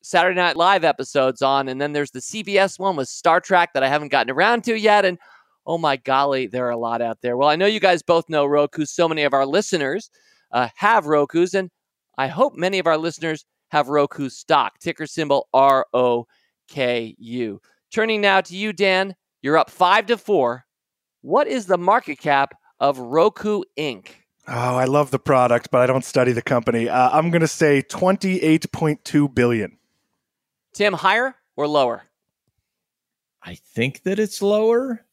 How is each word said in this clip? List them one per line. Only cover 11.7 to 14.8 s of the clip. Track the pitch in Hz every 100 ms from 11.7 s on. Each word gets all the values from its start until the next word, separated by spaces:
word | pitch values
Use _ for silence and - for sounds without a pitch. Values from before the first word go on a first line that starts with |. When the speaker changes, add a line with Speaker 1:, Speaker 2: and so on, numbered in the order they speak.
| _ _ _ _ -
Speaker 1:
I | 135
hope | 143 269 131
many | 180 190
of | 165
our | 156
listeners | 165 - 160 156 _ _ _
have | 156 131
Roku | 147 143 - 135
stock, | - - 151 107
ticker | _